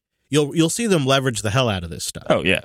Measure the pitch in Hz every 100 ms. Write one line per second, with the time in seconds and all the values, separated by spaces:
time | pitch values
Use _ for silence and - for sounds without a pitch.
0 | _ _ - 143 147 170 165 - 233 180
1 | 131 135 135 113 107 101 123 95 85 82
2 | - - - 110 78 90